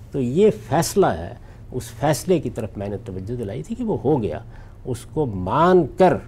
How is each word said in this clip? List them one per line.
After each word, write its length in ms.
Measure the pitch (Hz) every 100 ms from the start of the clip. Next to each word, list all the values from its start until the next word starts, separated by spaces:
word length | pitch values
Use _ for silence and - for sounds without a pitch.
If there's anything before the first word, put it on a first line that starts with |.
| -
तो 60 | 147
ये 300 | 123 151 214
फ़ैसला 600 | - - 147 175 202 160
है, 260 | 90 85 - - - -
उस 180 | 127 -
फैसले 480 | - 143 143 180 170
की 100 | 123
तरफ 280 | 117 107 101
मैंने 200 | 101 101
तवज्जो 380 | 110 92 98 123
दिलाई 280 | 107 127 160
थी 60 | 226
कि 80 |
वो 120 | 220 127
हो 220 | 123 147
गया, 260 | 95 76 - - - - -
उसको 380 | 117 - 156 135
मान 580 | 95 92 131 175 185
कर 380 | 139 - 185 113